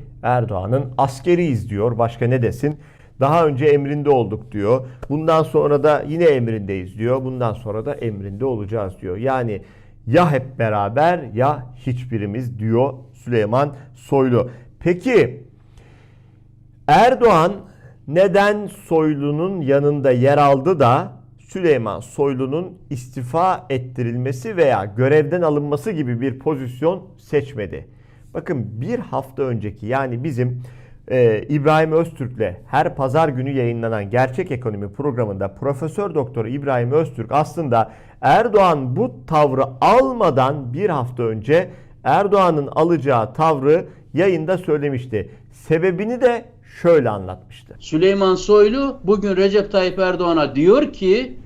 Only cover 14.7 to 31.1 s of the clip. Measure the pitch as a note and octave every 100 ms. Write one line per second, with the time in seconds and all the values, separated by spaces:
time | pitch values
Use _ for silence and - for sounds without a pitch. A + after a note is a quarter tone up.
14.7 | - E3+ F3+ C4 G#3+ B2 - - _ _
15.7 | - - - - - _ _ - _ -
16.7 | - - E3+ B3 C4 A#3+ E3 F3+ G3+ -
17.7 | - - - - E3+ G3+ G3 G3+ G#3 G3
18.7 | - - D#3+ D#3 C#3+ C#3+ D3 F#3 F#3+ C3+
19.7 | C#3 D3 D3 C3 B2 C3 C#3+ C#3+ C#3 D#3
20.7 | E3 A#2+ C#3 F#3+ - - - - F#3+ E3+
21.7 | C3 A2 F2+ - - C#3+ B2+ C3 D#3 F#3
22.7 | - - C3 - C3+ B2 E3 F#3 D3 -
23.7 | C3 B2 B2+ A#2 A#2+ B2+ B2 A3+ F3+ C#3+
24.7 | G#2+ G2 G#2 C3 D3+ C#3+ F3 D#3+ D3 D3
25.7 | D3 A3+ D#3+ B2 A#2 C3 B2+ D#3 C3+ B2
26.7 | B2 D#3+ F#3 - - - D3 - A2 F#2
27.7 | D2+ - - - - - D#3+ F3 C#3 G2+
28.7 | G#2+ E3 A#3+ - C3 C3+ - C3 A2+ G2+
29.7 | - G#2+ C3+ C3+ A#2 D#3 A#2+ B2 B2 B2
30.7 | - - - -